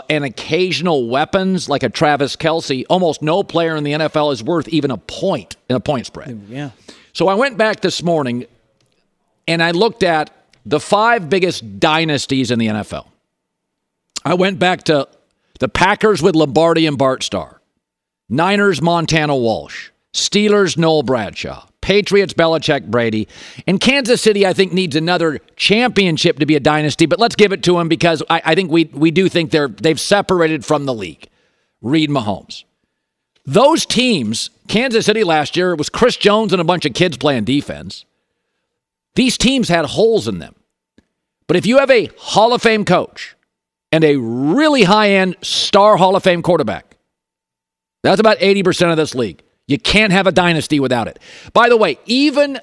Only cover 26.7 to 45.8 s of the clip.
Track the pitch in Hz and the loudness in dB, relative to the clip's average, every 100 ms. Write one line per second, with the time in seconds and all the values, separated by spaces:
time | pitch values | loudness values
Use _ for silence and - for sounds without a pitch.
26.7 | 151 151 - 160 170 233 - 202 185 180 | 0 0 0 0 2 0 2 2 2 0
27.7 | 175 165 160 170 151 156 165 160 165 175 | 0 0 0 0 0 -2 -2 0 0 2
28.7 | 170 156 143 165 160 185 175 156 156 139 | 0 0 0 2 2 2 0 0 0 -2
29.7 | 98 160 160 - 202 - 180 160 156 - | -2 -2 -2 0 0 2 0 0 -2 -2
30.7 | 151 139 113 90 69 - _ _ _ _ | -2 -2 -6 -8 -14 -20 _ _ _ _
31.7 | _ 113 160 147 139 104 87 - - - | _ -2 0 0 -2 -4 -6 -10 -20 -20
32.7 | _ _ _ _ _ _ _ 131 170 285 | _ _ _ _ _ _ _ -2 4 4
33.7 | 320 - 226 254 180 107 113 - _ - | 4 0 0 0 0 -2 -6 -8 _ -4
34.7 | 208 262 220 196 220 180 156 139 - 180 | -2 0 0 0 0 2 0 0 -2 -2
35.7 | 156 147 - 240 - 208 214 214 180 165 | -2 -6 2 2 4 2 2 2 0 0
36.7 | 180 143 107 180 135 151 127 104 143 - | 0 -2 0 -2 0 0 0 0 -2 -4
37.7 | 73 85 - - _ _ _ _ _ _ | -10 -14 -18 -20 _ _ _ _ _ _
38.7 | _ _ _ _ - 254 - 233 269 170 | _ _ _ _ -2 0 0 0 0 0
39.7 | 170 147 131 226 208 110 90 57 _ _ | 0 -2 0 2 2 -2 -8 -12 _ _
40.7 | _ _ _ _ _ _ _ - 170 170 | _ _ _ _ _ _ _ -2 0 2
41.7 | 269 262 247 131 - - 196 226 240 233 | 4 4 2 0 -8 -4 2 2 2 0
42.7 | 220 175 170 - - - _ _ _ _ | 0 2 0 -2 -10 -20 _ _ _ _
43.7 | _ _ 160 151 143 113 123 143 247 311 | _ _ 2 4 2 -2 -2 0 2 4
44.7 | 277 180 214 208 196 190 - - - - | 4 4 4 4 2 0 -4 -6 -4 0
45.7 | 196 | 4